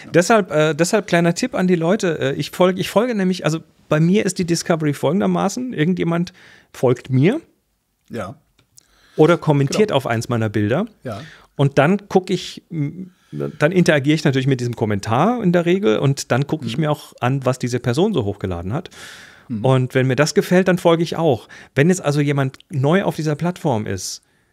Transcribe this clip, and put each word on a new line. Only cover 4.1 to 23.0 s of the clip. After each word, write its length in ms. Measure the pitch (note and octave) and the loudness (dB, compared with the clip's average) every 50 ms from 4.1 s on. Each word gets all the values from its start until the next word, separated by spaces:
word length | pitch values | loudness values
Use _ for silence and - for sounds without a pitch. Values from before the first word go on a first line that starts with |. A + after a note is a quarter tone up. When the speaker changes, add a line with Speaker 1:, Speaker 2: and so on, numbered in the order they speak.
| F#3 G#3+ - | 2 2 0
Speaker 2:
ist 140 | F#3 F3+ - | 0 -2 -4
die 60 | F#3 | -2
Discovery 480 | E3 E3+ E3 - - F3 D#3 D#3+ D3+ C#3+ | -2 -2 -2 -2 -2 -2 0 0 -2 -2
folgendermaßen: 800 | - - C3+ D#3+ G3 G#3 F#3+ F3+ E3+ F3 G3 - - B3+ B3+ A#3 | -2 -2 0 0 0 0 0 0 0 0 -2 -4 -6 -8 -8 -4
irgendjemand 600 | D#3 D3+ D#3+ F#3+ F3 F3 E3 E3+ E3+ F3 - - - - - - - _ _ - | -2 0 0 0 0 0 -2 0 -2 -2 -4 -8 -14 -20 -20 -20 -20 _ _ -6
folgt 360 | - - B2 B2+ B2+ - - | -2 0 0 0 0 -2 -2
mir 300 | C3 B2+ C3+ F3+ B3 E4 - _ _ _ _ _ _ _ _ _ _ _ _ _ | 0 2 4 2 2 0 -4 _ _ _ _ _ _ _ _ _ _ _ _ _
Speaker 1:
Ja. 260 | A2+ A2+ G2+ G2 - - _ _ _ _ _ _ _ - _ _ _ _ _ _ _ | -10 -10 -10 -10 -12 -16 _ _ _ _ _ _ _ -20 _ _ _ _ _ _ _
Speaker 2:
oder 220 | - D#3 D#3 E3+ E3 | 4 4 6 4 4
kommentiert 520 | - D#3+ D3 C#3+ C#3 C#3 - - G#3+ G#3 | 2 2 2 2 2 2 2 2 2 2
Speaker 1:
Genau. 80 | - C#3 | 2 0
Speaker 2:
auf 100 | - - | 0 0
eins 220 | A#2 A2+ A2+ - | -2 -2 -2 -2
meiner 200 | B2 A2+ A2 A2 | -2 -2 -2 0
Bilder. 360 | G2+ A2 G#2 G#2 A#2 D#3+ G#3+ A#3+ - _ _ | 0 0 0 0 0 -2 -2 -4 -8 _ _
Speaker 1:
Ja. 180 | B2+ G#2+ G2+ D3 D#3 - - - _ _ | -12 -12 -12 -14 -16 -20 -20 -20 _ _
Speaker 2:
Und 220 | - C#3+ C#3 - - | 0 0 2 4 4
dann 320 | C3+ C3+ C#3+ - - - | 4 4 2 0 -2 0
guck 200 | - F#3+ - - | 0 0 0 2
ich, 340 | C3 - - - - - - _ | -2 -6 -6 -10 -16 -18 -16 _
m, 420 | E3+ D#3+ C#3+ C#3+ F3 - F#3 - - _ _ _ | -6 -6 -6 -6 -6 -10 -14 -16 -18 _ _ _
dann 400 | - D3 C#3+ C#3+ C#3+ - D3+ D3+ | -10 -8 -8 -8 -2 0 0 2
interagiere 440 | F#3 F#3 E3+ F3+ D#3+ D3 B2+ D3 D3+ | 4 4 4 4 4 4 2 2 0
ich 80 | D#3+ - | 2 2
natürlich 240 | D#3+ B2+ C3+ C3 C#3 | 0 0 2 2 0
mit 120 | C3+ B2 | 0 0
diesem 160 | B2 A#2+ A#2+ | -2 -4 -4
Kommentar 640 | - A#2 G#2+ G#2 G2+ G2 G#2+ A2+ B2 D#3 G#3+ B3 B3 - | -2 -2 -2 -2 -2 -2 -2 0 0 2 0 0 0 0
in 80 | F3 | 0
der 140 | E3+ - - | 2 2 2
Regel 340 | E3+ F3+ G3 G3+ G#3+ G#3+ - | 2 0 2 2 2 2 2
und 320 | - C3+ C#3 - - - | 2 0 0 -2 -2 -2
dann 160 | B2+ A#2+ C#3+ - | -2 -2 0 -2
guck 160 | - D#3 A#2+ | -4 -6 -4
ich 120 | A#2 A2 C#3+ | -6 -4 -2
Speaker 1:
Mhm. 40 | |
Speaker 2:
mir 100 | D#3+ D3+ | -2 -2
auch 220 | D3+ - - - - - | -2 -4 -6 -12 -10 -6
an, 240 | - B2 C3+ C#3 B2+ | -4 -2 -2 0 -2
was 140 | C3 B2+ - | -2 -2 -2
diese 200 | - B2 A#2+ B2 | -4 -4 -4 -4
Person 340 | - B2+ A#2+ C#3 F3+ A3+ G#3 | -2 -2 0 2 2 2 0
so 100 | D#3 A2 | -2 -2
hochgeladen 480 | G2+ G2 - - F#2+ F2+ E2+ F2 F#2 A2 | -4 -6 -6 -6 -6 -6 -6 -6 -6 -8
hat. 160 | D#3 F#3 - - - - - - - - - - - _ - | -8 -8 -10 -16 -20 -20 -20 -20 -20 -20 -20 -20 -20 _ -10
Speaker 1:
Mhm. 160 | B2 G#2+ G#2 | -8 -2 2
Speaker 2:
Und 280 | C3 C3 C3 B2+ B2+ - | 2 2 2 2 0 0
wenn 140 | C3 B2+ C3 | 0 0 2
mir 80 | B2+ | 2
das 180 | - D3 D3+ - | 0 0 0 0
gefällt, 340 | G#3 F3+ - F3+ F#3 F#3+ F#3+ | -2 0 2 2 2 4 2
dann 100 | F3+ F3 | 0 2
folge 260 | - F3 E3+ E3 E3+ | 2 2 2 2 0
ich 120 | D#3+ - - | -2 -4 -2
auch. 300 | E3 D#3+ C3 G#2+ - - - - - - _ | 0 0 0 0 -4 -10 -20 -20 -20 -6 _
Wenn 140 | B2+ C#3 F3 | 2 2 2
jetzt 140 | F#3 F#3 - | 2 2 0
also 160 | C#3+ C#3+ D3 | 0 0 0
jemand 360 | D3 C#3+ C#3+ C#3+ C#3 C3+ - - _ _ | 0 0 0 0 -2 -2 -4 -8 _ _
neu 340 | - C#3 B2+ C#3 E3 G3 | -4 -2 0 2 2 2